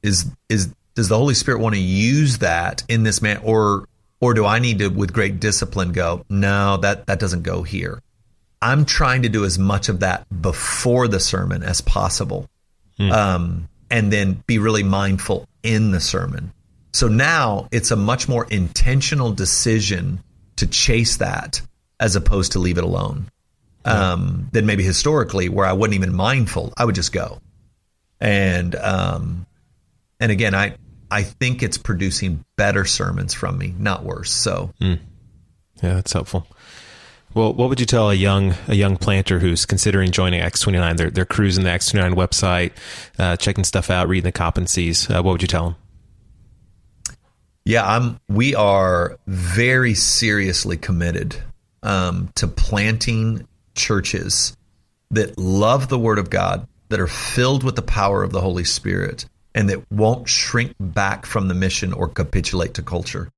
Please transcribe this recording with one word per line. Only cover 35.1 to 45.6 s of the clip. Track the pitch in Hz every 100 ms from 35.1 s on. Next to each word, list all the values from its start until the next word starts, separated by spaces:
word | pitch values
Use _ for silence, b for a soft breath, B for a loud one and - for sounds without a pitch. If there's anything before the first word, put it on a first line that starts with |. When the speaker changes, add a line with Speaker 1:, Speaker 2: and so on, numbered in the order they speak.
| - - _ _ _ _ -
Speaker 2:
Yeah, | 90 92
that's | -
helpful. | - - 90 - B B B B B B B B
Well, | 110 110 -
what | 127
would | 127
you | 120
tell | 120 104
a |
young, | 98 98 98 98 90 -
a | 101
young | 98 95
planter | - 95 95 90
who's | 90 82 -
considering | 98 107 98 92
joining | 90 92 87
Acts | 85 -
twenty-nine? | - 92 85 85
They're, | 82
they're | 90 92
cruising | - 101 92
the | 90
Acts | 87 -
twenty-nine | 104 90 90
website, | 90 - 95 90 87 - B B B -
uh, | 92 87
checking | - 101
stuff | 92 95 -
out, | 92 85
reading | 92 87
the |
competencies. | - 85 90 90 - 85 82 -
Uh, | 90
what | 90
would | 87
you | 90
tell | 87